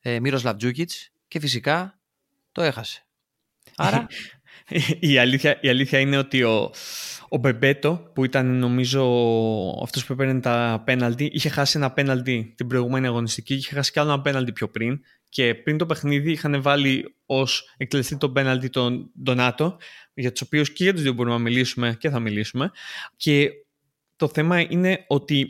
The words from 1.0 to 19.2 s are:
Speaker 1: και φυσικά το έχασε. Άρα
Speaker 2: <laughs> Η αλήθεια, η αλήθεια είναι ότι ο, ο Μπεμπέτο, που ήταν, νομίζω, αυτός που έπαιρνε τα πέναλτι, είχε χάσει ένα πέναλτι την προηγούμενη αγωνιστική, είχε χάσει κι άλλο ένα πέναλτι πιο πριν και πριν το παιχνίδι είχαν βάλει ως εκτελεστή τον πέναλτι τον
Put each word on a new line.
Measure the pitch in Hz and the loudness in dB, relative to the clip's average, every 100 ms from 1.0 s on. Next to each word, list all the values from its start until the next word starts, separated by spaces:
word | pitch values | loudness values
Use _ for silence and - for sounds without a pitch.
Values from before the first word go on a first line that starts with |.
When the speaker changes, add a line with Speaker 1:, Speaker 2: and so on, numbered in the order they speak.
| - _ _ | -14 _ _
Speaker 1:
και | 165 | -6
φυσικά | 147 120 131 160 185 _ _ _ _ _ _ | -2 -2 0 -2 -2 _ _ _ _ _ _
το | - | -2
έχασε. | 165 120 113 - _ _ _ _ _ _ _ - | -2 -2 -10 -14 _ _ _ _ _ _ _ -4
Άρα | 175 220 233 | 0 0 -2
Speaker 2:
<laughs> | - - - _ - - 170 131 151 | -14 -18 -20 _ -20 -6 -2 0 0
Η | 160 135 | 4 6
αλήθεια, | 123 131 151 139 | 6 4 2 2
η | 135 | 2
αλήθεια | 127 135 139 | 2 2 2
είναι | 135 139 | 2 2
ότι | 135 131 | 0 2
ο, | 117 110 - - - - - - - | 2 2 0 -6 -14 -12 -12 -14 -6
ο | 143 | 0
Μπεμπέτο, | 127 117 135 143 147 170 165 | 0 4 2 4 0 0 -6
που | - | -2
ήταν, | 131 135 127 127 | 0 2 2 2
νομίζω, | 123 123 123 135 127 120 117 113 113 110 92 - | 2 2 0 2 2 4 4 2 2 0 -2 -6
αυτός | - - | -6 -6
που | 123 | -6
έπαιρνε | 131 135 131 | -2 0 0
τα | 123 120 120 113 | 0 0 0 -2
πέναλτι, | 113 127 120 123 143 | 0 0 0 0 -2
είχε | 160 147 | -2 -2
χάσει | 143 139 156 | 0 0 0
ένα | 135 | 0
πέναλτι | - 139 131 123 123 113 - | 0 0 0 0 -4 -4 -8
την | 123 | -2
προηγούμενη | 127 123 131 131 | 0 0 0 0
αγωνιστική, | 120 117 - - | -2 -2 -6 -4
είχε | 135 135 | -6 -4
χάσει | 143 135 | -4 -2
κι | - | 0
άλλο | 147 | 0
ένα | 143 | 0
πέναλτι | 143 135 123 | 0 0 -2
πιο | 110 107 | -4 -6
πριν | 110 113 139 _ _ _ | -4 -4 -4 _ _ _
και | - 120 | 0 0
πριν | 113 - 151 | 2 -2 -2
το | 165 | 0
παιχνίδι | 156 143 143 147 | -2 0 0 0
είχαν | 156 151 143 | -2 0 0
βάλει | 139 143 139 131 - _ _ | 2 2 2 0 -4 _ _
ως | 135 131 - - _ | -2 0 -2 -6 _
εκτελεστή | 131 143 123 143 | -2 -2 -2 -2
τον | 143 | 0
πέναλτι | 131 135 127 127 | 2 2 0 0
τον | 131 123 123 - - | -2 -2 -2 -8 -8